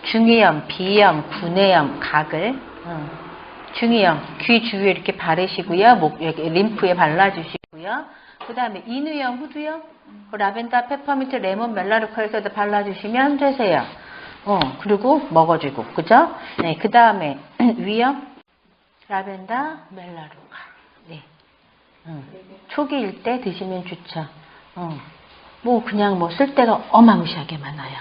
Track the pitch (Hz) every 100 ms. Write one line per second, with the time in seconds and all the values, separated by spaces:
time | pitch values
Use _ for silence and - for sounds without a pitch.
0 | - 226 226 233 196 151 - - 185 208
1 | 202 156 147 - 170 175 196 175 143 -
2 | - 151 151 160 202 269 - - 170 165
3 | 147 156 - - - - - - 233 233
4 | 185 151 - - - 233 226 196 196 175
5 | - - 175 165 185 - 185 170 220 233
6 | 156 - 160 156 165 165 214 214 190 180
7 | 160 160 196 185 160 - _ 156 175 254
8 | 302 - - _ - 240 240 190 226 247
9 | 302 294 262 247 302 302 302 320 320 -
10 | - - - 208 202 208 233 247 240 277
11 | 285 269 262 262 196 190 240 208 190 220
12 | 214 220 214 214 202 214 208 208 202 196
13 | 208 240 277 285 277 269 214 151 117 -
14 | - - - - 202 196 139 131 202 202
15 | 247 294 - 160 165 165 147 131 113 -
16 | 160 240 330 - - - 165 156 220 240
17 | 233 202 156 139 - - 240 214 185 214
18 | 247 285 - - _ _ _ _ _ _
19 | _ 196 196 190 190 240 302 311 - 190
20 | 175 170 151 - _ - - - _ _
21 | 165 156 _ _ _ _ _ _ _ _
22 | 165 156 131 190 - - _ - 285 285
23 | 202 196 220 247 226 165 190 185 180 175
24 | - 170 151 151 - - _ - 170 147
25 | - - _ - - - 240 240 233 208
26 | 202 185 170 165 277 277 240 208 - 214
27 | 233 185 165 170 147 156 143 151 131 135